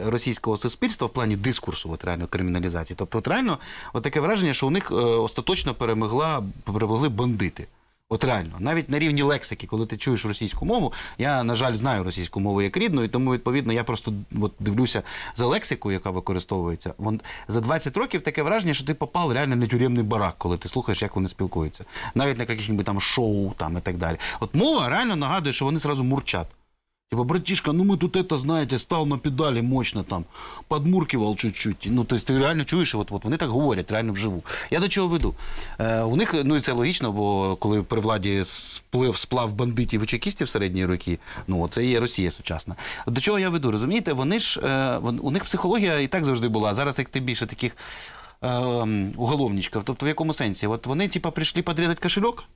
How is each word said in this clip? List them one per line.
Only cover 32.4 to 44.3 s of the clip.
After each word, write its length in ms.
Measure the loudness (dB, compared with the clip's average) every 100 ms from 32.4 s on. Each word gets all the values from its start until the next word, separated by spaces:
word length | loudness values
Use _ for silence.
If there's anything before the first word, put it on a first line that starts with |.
| 4 2
чуєш, 300 | 2 2 2
от, 180 | 0 -2
от 120 | -4
вони 120 | -2 -2
так 120 | 0
говорять, 400 | 2 2 2 0
реально 200 | 0 0
вживу. 320 | 0 -2 -2 -4 -8 -2
Я 100 | 0
до 80 | 2
чого 200 | 2 2
веду? 260 | 2 0 -2 -6 -6 -6 -2
Е, 240 | 0 2
у 140 | 2 2
них, 180 | 2 2
ну, 120 | 2 2
і 40 |
це 120 | 2
логічно, 400 | 2 2 0 -2
бо 440 | 0 2 2 2 0
коли 260 | 2 2
при 180 | 2 0
владі 440 | 2 2 2 0
сплив, 720 | 0 -2 -2 -4 -2 2 2 2
сплав 360 | 0 0 0
бандитів 500 | 0 0 0 2 2
і 40 | 0
чекістів 400 | -2 -2 -2 -2
в 40 |
середні 360 | 0 0 2 2
роки, 320 | 0 0 -4 -4 -10 -2
ну, 220 | 0 0
це 160 | 0
і 40 | 2
є 100 | 2
Росія 300 | 0 0 -2
сучасна. 440 | -2 -6 -6 -6 -10 -10 -8 -2
До 140 | 0
чого 180 | 2 2
я 100 | 2
веду, 200 | 2 2
розумієте? 420 | 2 2 0 0
Вони 260 | 0 2